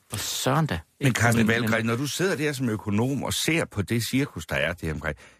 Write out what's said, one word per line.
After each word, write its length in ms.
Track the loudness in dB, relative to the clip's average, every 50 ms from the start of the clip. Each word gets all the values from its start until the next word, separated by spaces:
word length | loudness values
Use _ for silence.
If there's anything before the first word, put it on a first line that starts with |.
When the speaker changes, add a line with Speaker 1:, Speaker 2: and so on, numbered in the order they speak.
| _ -12
Speaker 1:
For 60 | -8 -8
søren 480 | -6 -4 -4 -2 0 2 2 2 2
da. 120 | 2 0 -4 -6 _ _ 0
Speaker 2:
Men 120 | 2 2 2
Carsten 340 | 4 4 4 4 4 4
Speaker 1:
Men, 40 | 4 4
Speaker 2:
Wahlgren, 260 | 2 2 2 0 0
Speaker 1:
men 60 | 0
Speaker 2:
når 100 | 0 0
du 100 | -2 -2
sidder 300 | -4 -2 -2 0 0 0
der 160 | 0 -2 -2 -2
som 160 | -2 -2 -2
økonom 540 | -2 -2 -2 0 0 2 2 2 0 -2 -2
og 100 | -2 -2
ser 300 | -2 0 0 2 0 0
på 180 | -2 -2 -4 -2
det 200 | 0 0 -2 0 0
cirkus, 360 | 0 0 0 0 -4 -8 -8
der 100 | -4 -2
er 160 | 0 0 -2 -2
det 200 | -4 -4 -6 -4
omkring, 240 | -4 -4 -6 -6 -8 -10 -20 -20